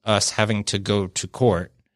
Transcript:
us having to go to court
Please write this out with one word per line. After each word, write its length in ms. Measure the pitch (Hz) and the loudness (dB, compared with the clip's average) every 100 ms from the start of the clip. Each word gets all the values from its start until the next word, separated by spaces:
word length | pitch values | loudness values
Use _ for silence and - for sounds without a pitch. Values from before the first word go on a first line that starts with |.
us 280 | - 104 - | 0 2 2
having 340 | - 107 107 104 | 0 0 0 -2
to 120 | 101 | -4
go 300 | 98 104 92 | 0 -2 -2
to 200 | - - | -6 -10
court 440 | - 123 87 90 _ _ | 0 2 2 -2 _ _